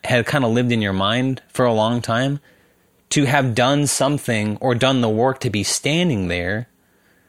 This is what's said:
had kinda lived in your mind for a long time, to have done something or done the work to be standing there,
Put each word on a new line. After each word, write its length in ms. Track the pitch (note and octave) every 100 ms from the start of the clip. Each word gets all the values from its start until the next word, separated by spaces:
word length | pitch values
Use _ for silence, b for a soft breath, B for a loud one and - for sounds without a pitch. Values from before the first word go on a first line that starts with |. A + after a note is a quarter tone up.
had 240 | - B2 A2+
kinda 220 | D3 A#2
lived 240 | A#2 B2
in 80 | A2+
your 100 | G#2
mind 500 | F#2+ G2 A#2+ C3 C3 -
for 160 | -
a 100 | B2
long 280 | G#2+ A2 A#2+
time, 400 | A#2 A#2 C3+ C#3+ b b b b b b _
to 140 | D3+
have 320 | C3+ C#3+ C3 A2+
done 320 | B2 C#3+ C#3+
something 720 | - C#3 C#3+ - A2 G#2+ G#2+
or 160 | C3 A#2
done 240 | C3 C3
the 80 | A2+
work 320 | G#2+ C3 B2+
to 100 | A#2+
be 140 | G#2
standing 640 | F#2+ - C#3 D#3+ F3+ G#2+ F2+
there, 400 | F2 F2 G#2+ A#2+ b b b b b